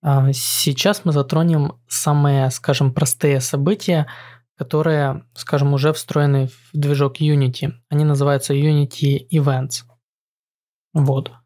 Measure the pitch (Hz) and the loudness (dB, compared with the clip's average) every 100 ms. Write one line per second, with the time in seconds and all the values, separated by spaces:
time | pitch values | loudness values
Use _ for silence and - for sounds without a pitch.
0 | 151 139 135 135 - - - 135 196 202 | 2 2 2 0 -4 -2 -2 0 0 0
1 | 170 147 135 160 170 156 143 - _ - | 0 0 0 0 2 2 0 -6 _ -4
2 | - 147 143 139 131 - - 139 139 127 | 0 2 4 2 0 -2 -2 0 0 0
3 | - - 151 139 123 139 143 208 - 165 | -2 0 0 0 -2 -2 -2 -2 0 -2
4 | 147 - - - _ _ 127 151 156 151 | -2 -8 -20 -20 _ _ -4 -2 0 0
5 | 139 135 - - - 143 143 139 147 156 | 0 -4 -12 -18 -4 0 2 2 0 -2
6 | - 151 147 139 131 - _ 151 143 143 | -2 0 2 2 -2 -6 _ -4 -2 0
7 | 139 135 151 147 131 123 - - _ 147 | 0 0 0 2 0 -2 -8 -8 _ 0
8 | 151 139 143 139 - 139 147 151 143 - | 0 2 2 0 0 0 2 2 0 -2
9 | 139 139 - 160 143 131 131 - - _ | -2 -2 0 0 0 0 -4 -10 -14 _
10 | _ _ _ _ _ _ _ _ _ 156 | _ _ _ _ _ _ _ _ _ -2
11 | 143 135 127 - | 0 0 -4 -18